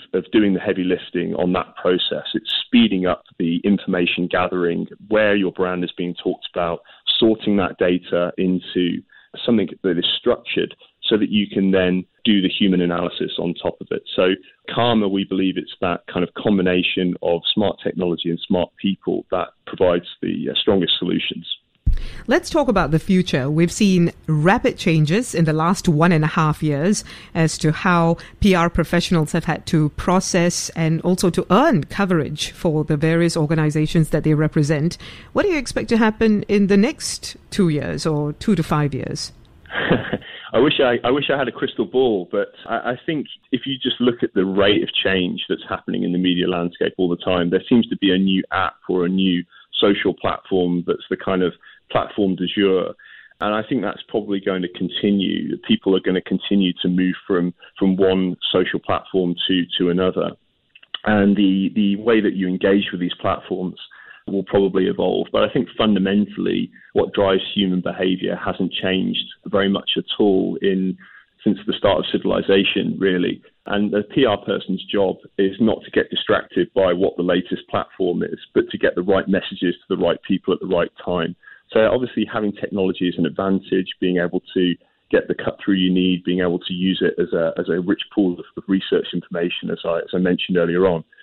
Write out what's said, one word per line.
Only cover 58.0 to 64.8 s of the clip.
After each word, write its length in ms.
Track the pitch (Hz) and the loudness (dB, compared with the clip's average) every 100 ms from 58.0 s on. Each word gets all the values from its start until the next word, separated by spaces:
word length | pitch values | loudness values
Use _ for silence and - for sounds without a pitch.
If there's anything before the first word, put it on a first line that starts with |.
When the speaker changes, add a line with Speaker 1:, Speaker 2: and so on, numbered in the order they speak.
| 95 95 92 87 - | 4 2 0 -2 -2
Speaker 1:
social 300 | 92 90 92 | 0 0 -2
platform 540 | - 90 - 95 87 85 - | -4 -6 -2 -2 -2 -2 0
to, 180 | 92 87 - | 0 -2 -2
to 120 | 87 | 0
another. 400 | 87 92 87 85 - _ _ _ _ _ - | 2 0 0 -4 -6 _ _ _ _ _ -6
And 320 | - 104 101 98 | 0 2 4 4
the, 340 | 98 95 95 | 4 2 0
the 220 | 107 101 101 | 2 0 0
way 240 | 110 113 | 2 2
that 140 | 98 | 2
you 140 | 90 92 | 0 -2
engage 380 | 92 98 98 95 | 0 2 2 0
with 100 | 90 | -4
these 140 | 87 - | -6 -4
platforms 560 | 98 - - 92 92 85 - - - - - | -4 -4 -6 -6 -6 -8 -18 -20 -20 -18 -6
will 160 | 98 | -6
probably 440 | 95 101 98 95 | 0 2 2 2